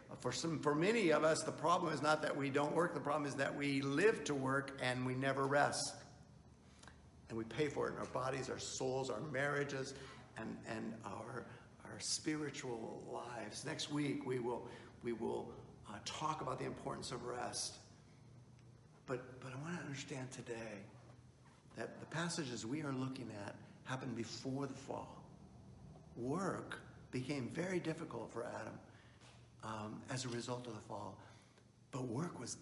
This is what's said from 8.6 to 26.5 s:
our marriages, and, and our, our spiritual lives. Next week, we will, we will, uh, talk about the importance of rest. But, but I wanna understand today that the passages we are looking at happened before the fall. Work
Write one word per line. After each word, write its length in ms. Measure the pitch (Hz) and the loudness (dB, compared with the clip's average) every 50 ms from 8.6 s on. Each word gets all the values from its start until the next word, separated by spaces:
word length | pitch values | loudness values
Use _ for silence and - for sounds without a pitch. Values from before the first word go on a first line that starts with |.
| - - - - 135 131 131 135 131 131 | -4 -4 -2 0 0 2 2 2 0 0
our 100 | 107 107 156 156 | 0 -2 -2 -2
marriages, 600 | 123 131 143 143 143 143 143 139 139 135 131 - - - - - - - - - - | 0 2 2 2 4 2 2 0 0 -2 -2 -4 -6 -10 -10 -12 -12 -14 -16 -12 -8
and, 200 | 113 113 113 113 113 - - | -6 -6 -4 -6 -6 -6 -4
and 260 | 113 113 113 110 113 - - | -4 -2 -2 -4 -6 -6 -6
our, 420 | 101 107 110 110 120 120 117 - - - - - - - - - | -6 -6 -6 -6 -6 -6 -8 -8 -10 -14 -16 -16 -18 -20 -16 -12
our 140 | 101 - 104 | -12 -8 -6
spiritual 1040 | - - - - - 156 156 151 151 139 135 - 135 127 117 113 113 110 - - - 123 | -2 -2 -2 0 0 0 0 0 -2 -2 -4 -4 -4 -4 -4 -4 -4 -6 -6 -8 -6 -6
lives. 520 | 123 120 120 120 120 110 107 110 - - - | -4 -4 -4 -4 -6 -6 -6 -6 -6 -4 -4
Next 280 | 151 156 - - - | -4 -2 -2 -2 0
week, 340 | 147 147 147 135 117 - - | 2 2 4 4 2 0 0
we 120 | 127 127 127 | 0 0 2
will, 280 | 117 123 117 - - - - - - - - - | 2 2 0 0 -2 -6 -10 -12 -14 -16 -14 -4
we 100 | - 120 | -2 0
will, 400 | 113 107 113 113 120 117 - - - - - - - - - - | 0 2 2 0 2 0 -2 -4 -8 -10 -12 -14 -16 -14 -12 -10
uh, 60 | 104 101 - | -10 -6 -6
talk 360 | - - - 156 151 151 - | -6 -4 0 0 0 0 0
about 200 | 147 131 131 135 | 0 -2 -2 -2
the 40 | 139 | -2
importance 460 | 127 113 - - 139 139 135 - - | -4 -4 -4 -4 -4 -4 -4 -4 -4
of 140 | 131 117 120 | -6 -4 -4
rest. 540 | 123 123 123 107 113 - - - - - - - - - - - - - - - - - - - - - - - - - - - - - - - | -4 -2 -2 -2 -2 -2 -2 -4 -4 -6 -10 -16 -18 -20 -20 -20 -20 -20 -20 -20 -20 -20 -20 -20 -20 -20 -20 -20 -20 -20 -20 -20 -20 -20 -14 -4
But, 340 | - 127 120 - - - - | -2 -2 -2 -2 -8 -12 -10
but 120 | 131 127 | -10 -8
I 40 | 123 139 151 | -8 -6 -4
wanna 160 | 165 175 160 139 | -4 -4 -4 -4
understand 460 | 143 135 127 - - 147 131 131 127 | -6 -6 -6 -6 -6 -6 -6 -6 -6
today 240 | - 123 110 120 113 113 113 107 104 98 98 - - - - - - - - - - - - - - - - - - | -8 -10 -6 -6 -6 -6 -4 -6 -8 -8 -10 -14 -16 -18 -18 -18 -18 -18 -20 -20 -20 -20 -20 -20 -20 -20 -20 -12 -6
that 240 | 117 117 - - - | -6 -6 -6 -6 -10
the 60 | - | -10
passages 600 | - 143 160 170 170 - 175 143 123 120 104 110 | -4 -2 0 0 0 0 0 0 -2 -2 -2 -2
we 160 | 113 143 160 | 0 0 0
are 100 | 151 139 | 0 0
looking 380 | 131 127 131 131 - 131 117 107 104 101 101 | 0 0 0 0 -2 -4 -6 -6 -6 -6 -6
at 80 | - - - - - - - - | -6 -8 -10 -14 -16 -18 -12 -4
happened 320 | - 131 127 139 123 113 | -4 -4 -2 -2 -2 -2
before 500 | 117 107 - - - - 135 131 135 139 | -2 -2 -4 -4 -4 -2 -2 0 0 0
the 80 | - - | -2 -2
fall. 480 | - - - 113 110 - - - - - - - - - - - - - - - - - - - - - - - | -6 -4 -4 -2 -2 -4 -6 -10 -14 -14 -16 -16 -16 -18 -16 -16 -16 -16 -16 -16 -16 -16 -16 -16 -16 -16 -12 -8
Work 640 | 113 117 131 151 185 196 156 | -4 0 0 2 2 2 2